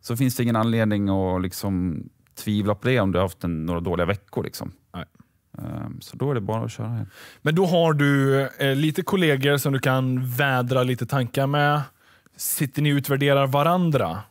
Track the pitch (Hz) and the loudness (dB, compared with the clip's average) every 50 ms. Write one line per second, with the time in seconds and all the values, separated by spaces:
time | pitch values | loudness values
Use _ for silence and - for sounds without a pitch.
0 | _ - 120 117 135 127 120 - 123 117 117 113 110 117 113 117 113 107 107 101 | _ -6 -2 0 0 0 0 0 0 0 2 2 2 2 2 2 2 2 2 0
1 | 101 101 95 98 95 92 92 92 92 92 95 - - 101 98 90 90 92 82 - | 0 0 0 0 0 0 0 -2 -2 -4 -6 -6 -4 -2 -2 0 -2 -2 -4 -6
2 | - - _ _ _ _ _ - - - 107 104 101 101 104 - - 120 131 123 | -8 -14 _ _ _ _ _ -12 -4 -2 0 0 2 0 0 0 0 0 2 2
3 | 101 98 90 87 95 95 - _ - 90 85 80 80 82 87 85 87 92 87 85 | 2 2 2 0 0 0 -2 _ -6 -4 -4 -4 -4 -4 -4 -4 -2 -2 0 0
4 | 87 82 101 101 _ _ - - 95 - - - - - 92 _ _ _ _ 180 | 0 0 -2 -4 _ _ -8 -6 -6 -6 -8 -10 -12 -12 -14 _ _ _ _ -14
5 | 165 _ _ _ - _ _ _ _ _ _ - - - 80 - - - - - | -14 _ _ _ -20 _ _ _ _ _ _ -14 -12 -10 -10 -10 -10 -10 -12 -14
6 | - - - - 127 139 143 120 98 98 110 113 113 117 113 - 113 110 117 113 | -16 -18 -8 -6 -4 -2 -2 -2 -4 -4 -4 -4 -4 -6 -8 -8 -8 -6 -6 -6
7 | 107 98 - - - - - - _ 147 160 170 196 175 175 175 170 165 156 143 | -8 -8 -12 -20 -20 -20 -20 -6 _ 0 2 2 2 2 4 4 4 4 4 4
8 | 143 143 143 139 135 135 135 139 139 131 - - 143 139 135 135 151 156 147 - | 4 4 4 4 4 4 2 2 0 -2 -4 -2 0 0 2 2 0 0 0 -2
9 | 185 - - 196 180 160 147 135 131 143 143 143 - 151 139 131 - 139 127 131 | -2 -2 0 2 4 4 2 2 2 2 2 2 2 0 0 0 2 2 2 2
10 | 131 131 127 127 127 127 120 120 147 139 131 127 123 123 131 131 127 127 127 117 | 2 0 0 -2 -2 -4 -2 0 0 2 2 0 0 0 2 0 2 0 0 -2
11 | 123 - - 139 127 117 - - 139 135 143 147 147 147 147 147 143 - _ _ | -4 -2 0 -2 -2 0 0 0 0 0 2 2 2 2 2 0 -2 -6 _ _
12 | _ _ _ _ _ _ _ - - - - - 139 135 - - 147 151 143 143 | _ _ _ _ _ _ _ -10 -6 -6 -2 -2 -2 -4 -2 0 0 2 2 2
13 | 135 - 139 135 143 143 139 139 139 135 127 143 143 160 175 185 180 165 151 131 | 0 0 0 2 4 4 4 4 4 2 2 2 2 2 2 2 2 2 2 2
14 | 104 85 80 95 107 - | 0 0 -2 -6 -10 -14